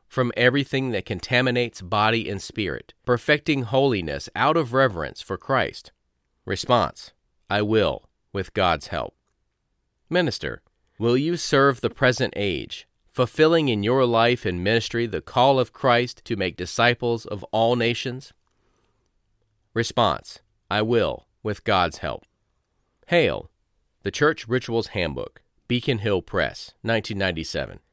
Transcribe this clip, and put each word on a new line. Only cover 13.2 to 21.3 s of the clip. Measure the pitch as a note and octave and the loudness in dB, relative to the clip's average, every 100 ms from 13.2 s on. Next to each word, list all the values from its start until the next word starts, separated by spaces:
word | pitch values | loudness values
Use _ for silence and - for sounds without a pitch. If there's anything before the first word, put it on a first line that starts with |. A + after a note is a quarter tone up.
| B2 - D#3 E3 C#3+ | -2 4 4 6 2
in | G#2 | 0
your | G#2 C3 A#2+ | 2 2 4
life | A2+ A#2 B2 G2+ | 4 4 2 -2
and | F2+ | -2
ministry | F#2+ A2+ - A#2 A#2 | 0 0 0 -4 -4
the | E2+ | -6
call | - B2 C3 C3 | -2 4 4 4
of | A#2+ | 0
Christ | - C3+ A#2+ B2 - - | 0 2 2 0 -8 -6
to | G#2 | -4
make | F#2 - | -2 -4
disciples | F2+ - A#2+ A#2+ A#2+ A#2 - | -6 2 2 2 -2 -4 -6
of | G#2 - | -10 -4
all | A2+ A2+ B2 | 0 2 2
nations? | A#2 A#2+ B2+ B2+ - _ _ _ _ _ _ _ _ _ _ _ _ _ _ | 0 -2 -6 -10 -16 _ _ _ _ _ _ _ _ _ _ _ _ _ _
Response, | A2+ A2+ A#2+ G#2 A1+ - - _ _ _ | -4 -2 2 2 0 -8 -20 _ _ _
"I | G#2 | -2
will, | A2 A#2 E2 A#1+ _ | 2 2 0 -4 _